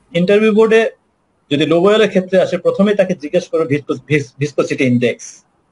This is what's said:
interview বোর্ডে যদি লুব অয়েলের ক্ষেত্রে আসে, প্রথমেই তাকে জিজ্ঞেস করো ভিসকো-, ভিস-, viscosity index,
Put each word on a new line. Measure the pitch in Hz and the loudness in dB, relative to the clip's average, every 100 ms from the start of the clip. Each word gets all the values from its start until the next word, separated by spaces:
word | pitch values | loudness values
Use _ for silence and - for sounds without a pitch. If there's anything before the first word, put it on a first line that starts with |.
| _ | _
interview | 170 180 208 220 | -2 2 2 2
বোর্ডে | 214 226 226 226 - _ _ _ _ _ | 2 4 2 0 -4 _ _ _ _ _
যদি | 143 156 | -2 0
লুব | 165 190 | 2 2
অয়েলের | 214 202 | 2 2
ক্ষেত্রে | 190 185 185 | 0 0 0
আসে, | 165 175 | 0 -2
প্রথমেই | 170 165 202 202 | -2 0 0 0
তাকে | 185 | -2
জিজ্ঞেস | 156 147 180 - | -4 -4 -4 -2
করো | 165 160 | -4 -2
ভিসকো-, | 143 - 131 - | -4 -4 -10 -4
ভিস-, | 147 131 - | -4 -4 -8
viscosity | 143 - - 135 | -6 -4 -4 -2
index, | 131 120 117 - - - _ _ _ | 0 2 0 -4 -12 -20 _ _ _